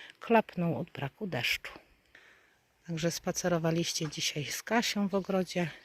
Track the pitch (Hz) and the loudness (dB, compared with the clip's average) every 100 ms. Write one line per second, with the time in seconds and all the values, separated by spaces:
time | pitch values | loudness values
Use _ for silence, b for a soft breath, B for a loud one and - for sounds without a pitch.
0 | B B - 226 - - 170 123 165 - | B B 4 4 4 0 0 0 -4 -6
1 | 139 - 202 127 - - - - - _ | -6 -6 -4 -2 0 -2 -6 -16 -20 _
2 | _ B B B B B _ _ - 160 | _ B B B B B _ _ -6 0
3 | 165 - 185 - 180 170 165 165 170 - | 0 0 -4 0 2 4 4 2 0 -2
4 | 156 160 - 151 131 - - 226 - 208 | -4 -2 -2 -2 -4 -6 0 2 2 0
5 | 202 196 180 190 185 180 165 - | 2 0 2 0 0 0 -2 -4